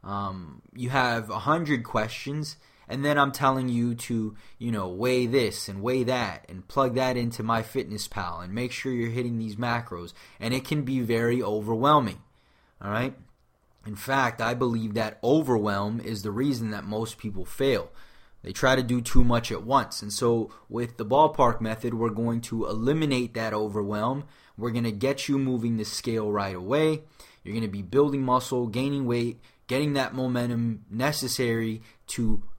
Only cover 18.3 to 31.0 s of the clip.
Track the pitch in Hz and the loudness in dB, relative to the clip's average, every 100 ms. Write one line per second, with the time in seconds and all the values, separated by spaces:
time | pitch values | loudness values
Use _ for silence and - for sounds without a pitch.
18.3 | - - 95 135 131 123 123 120 131 123 | -18 -12 0 4 4 2 0 8 10 10
19.3 | 117 117 107 110 185 220 - 104 104 123 | 8 2 -6 2 2 2 -6 -8 0 2
20.3 | 117 113 - - 110 120 - 107 135 151 | 2 0 -8 -10 -6 -6 -6 0 4 4
21.3 | - 127 117 113 110 120 113 117 107 117 | 6 4 4 -2 -2 -4 0 -2 0 0
22.3 | 117 117 113 107 104 117 156 156 131 120 | -2 -2 -4 -2 0 2 2 2 0 0
23.3 | 117 110 107 107 104 101 104 113 139 143 | -4 -2 -2 -2 -2 -2 0 0 -2 -8
24.3 | - - - 117 117 117 104 127 143 - | -18 -20 -8 -4 0 -2 0 0 0 0
25.3 | 139 131 127 117 113 107 - - 113 107 | 0 2 0 0 -2 -2 -6 -2 -2 0
26.3 | 104 98 92 92 139 156 156 - _ - | 0 -2 -4 -2 2 2 0 -6 _ -20
27.3 | - - 107 110 98 92 131 147 139 131 | -18 -8 -4 -4 -6 -2 2 2 2 2
28.3 | 127 123 127 120 117 139 143 127 120 120 | 0 2 -2 -2 -2 -2 -2 0 0 0
29.3 | 117 - _ _ 127 147 139 131 127 127 | -4 -16 _ _ -2 0 0 -2 -2 -2
30.3 | 123 120 117 117 107 - 107 | 0 0 0 -2 -4 -8 -2